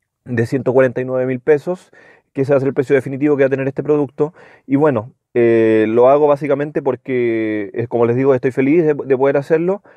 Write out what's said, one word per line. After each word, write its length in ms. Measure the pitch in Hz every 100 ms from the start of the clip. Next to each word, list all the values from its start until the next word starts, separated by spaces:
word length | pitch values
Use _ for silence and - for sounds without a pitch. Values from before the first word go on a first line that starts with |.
| _ _ -
de 180 | 120
ciento 300 | 117 135 131
cuarenta 260 | 127 131 123
y 60 | 127
nueve 180 | 131
mil 160 | 127 127
pesos, 500 | 156 147 175 180 _ _ - _ _
que 100 | -
ese 100 | 135
va 60 | 139
a 20 |
ser 80 | 131
el 60 |
precio 200 | 131 131
definitivo 420 | 139 135 135 147 139
que 60 |
va 60 | 135
a 20 |
tener 160 | 135 131
este 160 | -
producto. 500 | 143 147 139 - 151 - - _
Y 120 | - 139
bueno, 380 | 156 120 123 _ _
eh, 520 | 120 117 117 110 110 107
lo 200 | 117 123
hago 180 | 143 151
básicamente 520 | 143 147 139 151 160
porque, 920 | 139 123 - 127 117 113 110 107 98
eh, 140 | - 120
como 180 | 117 117
les 80 |
digo, 220 | 123 135 127
estoy 160 | 131
feliz 320 | 135 135 170
de, 100 | 151
de 240 | 135 131 127
poder 180 | 139 143
hacerlo 460 | 139 160 175 202 _